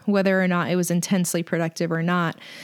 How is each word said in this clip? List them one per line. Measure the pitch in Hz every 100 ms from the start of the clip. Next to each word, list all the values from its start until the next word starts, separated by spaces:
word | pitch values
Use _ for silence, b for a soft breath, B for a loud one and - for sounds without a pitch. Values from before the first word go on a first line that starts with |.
whether | - 202 190 190
or | 185
not | 175 151
it | 180
was | 170
intensely | 175 - 190 175 170
productive | 165 165 165 - 170
or | 165
not, | 170 180 165 - B B